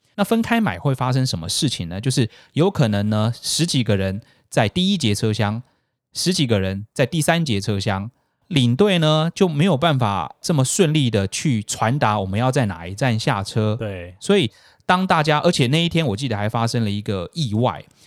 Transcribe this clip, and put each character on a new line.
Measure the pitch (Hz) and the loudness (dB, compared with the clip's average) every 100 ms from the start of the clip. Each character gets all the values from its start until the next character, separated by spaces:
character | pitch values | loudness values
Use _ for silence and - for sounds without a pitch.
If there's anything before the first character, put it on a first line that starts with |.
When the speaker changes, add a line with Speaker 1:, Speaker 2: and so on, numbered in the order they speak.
| _ - | _ -4
Speaker 1:
那 | |
分 | 196 226 | 0 0
开 | 226 233 | 0 0
买 | 190 85 | 0 -2
会 | 143 | -2
发 | 131 127 | 0 0
生 | 131 127 | 0 0
什 | 90 | -2
么 | 85 | -4
事 | - 139 | -2 -2
情 | - 85 | -2 -6
呢？ | 95 | -4
就 | 131 | -2
是 | 127 113 - - | 0 0 -4 -8
有 | 127 185 | 0 0
可 | - 113 | 2 2
能 | 104 104 | 2 0
呢， | 107 110 117 | 0 0 -2
十 | - - 170 | -4 -2 0
几 | 135 | 0
个 | 110 101 | 0 0
人 | 95 101 - _ _ | 0 -4 -10 _ _
在 | - 107 | 0 0
第 | 180 185 | 0 0
一 | 196 | 0
节 | 110 | 0
车 | 101 110 | 0 0
厢， | 104 104 110 - _ _ _ _ | 0 -2 -2 -10 _ _ _ _
十 | - 175 | -6 -2
几 | 185 127 | 0 0
个 | 104 | 0
人 | 95 98 107 | 0 -4 -8
在 | - | -2
第 | 127 165 | -2 0
三 | 147 165 | 0 0
节 | 156 98 | 0 -2
车 | 107 101 | -2 -2
厢， | 104 98 110 - _ _ _ | -2 -4 -6 -12 _ _ _
领 | 156 120 127 | 2 2 4
队 | 208 175 | 4 4
呢 | 156 156 160 | 2 2 0
就 | - 185 | 0 0
没 | 143 | 2
有 | 190 135 | 2 2
办 | 165 135 | 2 2
法 | 110 95 76 - | 0 -2 -6 -8
这 | - | -2
么 | 135 | 0
顺 | 131 - 160 | 2 2 2
利 | 156 127 | 4 2
的 | 110 95 | 2 0
去 | - 160 113 | -2 0 0
传 | - - 113 143 | -2 -2 0 2
达 | 113 107 | 2 0
我 | |
们 | 95 101 | -2 0
要 | 131 | 0
在 | 135 107 | 0 -2
哪 | 85 85 | -4 -10
一 | |
站 | 104 135 110 | -4 -2 0
下 | 147 104 | 0 -2
车。 | 98 117 107 | -2 -2 0
Speaker 2:
对。 | 107 110 95 87 92 | -2 -6 -8 -12 -8
Speaker 1:
所 | - 202 | 0 2
以 | 113 - _ _ - | 2 -4 _ _ 0
当 | 185 | 0
大 | 185 170 | 2 2
家， | 151 147 | 2 2
而 | 175 | 2
且 | 175 123 | 2 2
那 | 156 | 2
一 | 170 | 2
天 | 160 147 | 0 -2
我 | 98 | -2
记 | 135 | -2
得 | 101 | -2
还 | 107 | -2
发 | 117 | 0
生 | 117 120 | 0 0
了 | 107 | -2
一 | 104 | -2
个 | 104 98 85 | -4 -6 -6
意 | 165 127 | -6 -2
外， | 104 120 76 - _ | 0 0 -2 -12 _